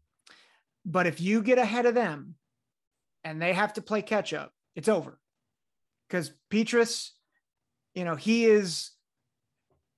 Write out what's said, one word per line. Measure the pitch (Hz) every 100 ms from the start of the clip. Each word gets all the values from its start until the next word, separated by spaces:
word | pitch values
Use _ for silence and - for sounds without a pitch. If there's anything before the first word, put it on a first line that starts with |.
| _ _ _ - _ _ _ _ 180
But | 175 175
if | 160
you | 180 220
get | 214 247
ahead | 220 240 240
of | 233
them | 202 147 - - _ _ _ _ _ _ _ _
and | 160 156
they | 170
have | 185 208
to | 214
play | - 208
catch | 208 214 -
up, | 151 139 _ _ -
it's | 180
over. | 196 - - _ _ _ _ _ _ _ _ -
'Cause | 180 143 - -
Petras, | 208 226 240 226 - - - _ _ _ _ _ _ _ 185
you | 175
know, | 151
he | 208 233 226
is, | 214 190 156 - _ _ _ _ _ _ _ _ _ _